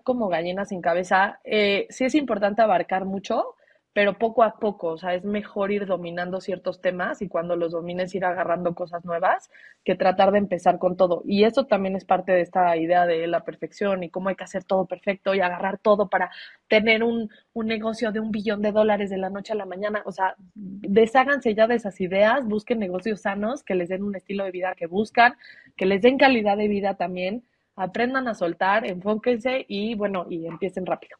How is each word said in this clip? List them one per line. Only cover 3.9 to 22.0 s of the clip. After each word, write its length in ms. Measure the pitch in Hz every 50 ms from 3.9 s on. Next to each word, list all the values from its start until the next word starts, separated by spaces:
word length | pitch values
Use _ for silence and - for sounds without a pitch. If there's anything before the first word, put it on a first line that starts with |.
| _
pero 220 | 208 202 202 196 -
poco 240 | 226 226 220 247
a 160 | 226 214 220 -
poco, 300 | 226 214 196 - 180 165
o 100 | 165 160
sea, 160 | 175 180 180
es 100 | 180 190
mejor 480 | 202 208 208 208 - - 208 196 196
ir 140 | 208 202 202
dominando 560 | 190 185 170 175 170 170 175 175 180 185 190
ciertos 400 | - - 185 175 - 190 175 -
temas 400 | - 185 180 180 180 220 302 -
y 60 | 202 170
cuando 280 | - 170 170 175 175
los 180 | 170 170 165 170
domines 420 | 165 165 175 175 180 185 185 -
ir 100 | 190 185
agarrando 480 | 180 175 185 170 170 170 175 180 175 170
cosas 320 | - 180 165 175 175 170
nuevas 460 | 175 170 170 180 190 294 381 - _ _ - - - _ _ _
que 100 | - 185
tratar 380 | 185 190 185 185 190 196 196
de 80 | 196 208
empezar 400 | 202 196 180 170 - 185 175 175
con 180 | - 180 180 180
todo. 240 | 190 180 175 - - -
Y 160 | 202 196 208
eso 220 | 226 220 277 269 -
también 280 | 214 190 190 190 190
es 80 | 190 -
parte 280 | - 190 180 180 -
de 100 | 185 180
esta 340 | 170 170 - 185 180 175 170
idea 300 | 165 160 165 175 180 175
de 220 | 175 170 165 165 170
la 160 | 170 165 165
perfección 580 | - 160 - - 156 - - 208 202 196 185
y 80 | 180 160
cómo 200 | - 190 185 196
hay 60 | 185
que 100 | - 185
hacer 180 | - - 190 -
todo 220 | - 196 190 185 -
perfecto 480 | 180 170 _ 208 196 190 _ 196 196
y 60 | 196
agarrar 360 | 180 180 175 175 - - 196 -
todo 320 | - 220 208 202 208 185
para 220 | - 185 185 175 - - - - - _ _ _
tener 360 | 220 214 214 226 226 220 226
un, 260 | 233 233 233 220 214 - _ _ _ _
un 140 | 233 226 220
negocio 440 | 226 220 220 226 220 220 247 214
de 80 | 202 220
un 120 | 220 220
billón 320 | 208 220 196 220 208 202 208
de 80 | 214
dólares 400 | 202 214 214 214 208 202 202 190
de 60 | 196 190
la 120 | 190 190
noche 240 | 196 202 196 - 226
a 40 | 214
la 80 | 196
mañana. 360 | 185 180 185 208 208 208 208 -
O 60 | 196
sea, 240 | 190 - 190 185 - - - - _
desháganse 960 | 214 202 185 196 202 - 208 196 226 226 220 - 202 - 277 285 269 - 240 208
ya 140 | 208 220 226
de 80 | 240
esas 260 | 233 233 202 - -